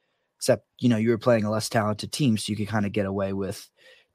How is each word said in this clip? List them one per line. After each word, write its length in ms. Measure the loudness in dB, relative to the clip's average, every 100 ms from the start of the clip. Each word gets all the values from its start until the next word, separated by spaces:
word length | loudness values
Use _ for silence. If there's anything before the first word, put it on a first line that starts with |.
| _ _ _ _
except, 300 | 0 0 -2 _
you 100 | 2
know, 80 | 2
you 140 | 2
were 60 | 2
playing 240 | 4 2 2
a 60 |
less 180 | -2 -2
talented 420 | 0 0 -2 -6
team, 260 | 0 2 2
so 140 | -2
you 60 | -4
could 100 | -2
kinda 200 | -2 -2
get 160 | -2 -2
away 260 | -2 -2
with 360 | -2 -6 -8 -14 _ -20 _ _